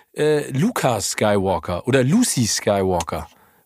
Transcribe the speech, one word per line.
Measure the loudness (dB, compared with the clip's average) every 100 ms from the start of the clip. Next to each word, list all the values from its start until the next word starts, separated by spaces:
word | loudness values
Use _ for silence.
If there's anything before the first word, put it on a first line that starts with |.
| _ -2
äh, | 0 0 -2 -2
Luca | 0 0 0 0
Skywalker | -4 0 2 2 0 -2 -4 -6 0
oder | 2
Lucy | 4 2 2 0 -2
Skywalker. | 0 0 0 2 -2 -4 -8 -10 _ _ _